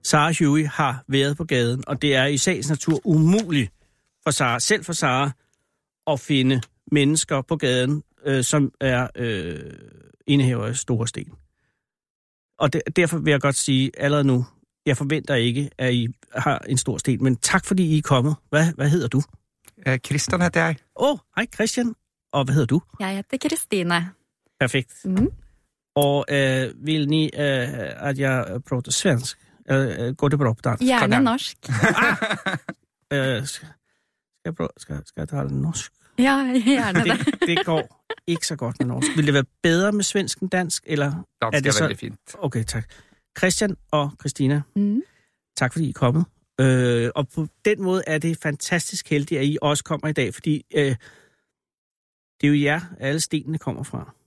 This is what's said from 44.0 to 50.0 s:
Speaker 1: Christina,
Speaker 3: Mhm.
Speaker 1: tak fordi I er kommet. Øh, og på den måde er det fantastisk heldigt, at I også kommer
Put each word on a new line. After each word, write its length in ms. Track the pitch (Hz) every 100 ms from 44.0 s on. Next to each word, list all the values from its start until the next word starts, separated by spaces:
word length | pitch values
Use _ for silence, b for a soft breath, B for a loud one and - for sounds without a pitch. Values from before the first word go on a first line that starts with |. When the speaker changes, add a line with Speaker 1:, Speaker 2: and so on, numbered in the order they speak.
| 143 -
Speaker 1:
Christina, 420 | 143 - 135 147 143 202
Speaker 3:
Mhm. 260 | 202 220 370 b b b _ -
Speaker 1:
tak 160 | 127
fordi 120 | 160 147
I 20 |
er 40 |
kommet. 320 | - 127 151 175 _ _ -
Øh, 500 | 131 127 123 117 117
og 140 | - 139
på 180 | - 151 _
den 180 | 208 214
måde 200 | 190 185 -
er 120 | 156
det 200 | 165 165
fantastisk 680 | 160 147 - 175 - 185 -
heldigt, 300 | 147 143 151
at 60 | 139
I 120 | 151
også 220 | 147 147
kommer 240 | - 151